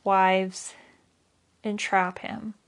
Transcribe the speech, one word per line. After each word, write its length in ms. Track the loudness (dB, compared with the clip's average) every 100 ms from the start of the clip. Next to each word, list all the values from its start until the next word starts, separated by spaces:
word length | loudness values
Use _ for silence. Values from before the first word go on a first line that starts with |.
wives 680 | 2 4 4 4 0 -6 -14 -18 -20 _ _ _ _ _ _ _
entrap 560 | -6 -6 0 2 0 -4
him 340 | -10 -10 -10 -14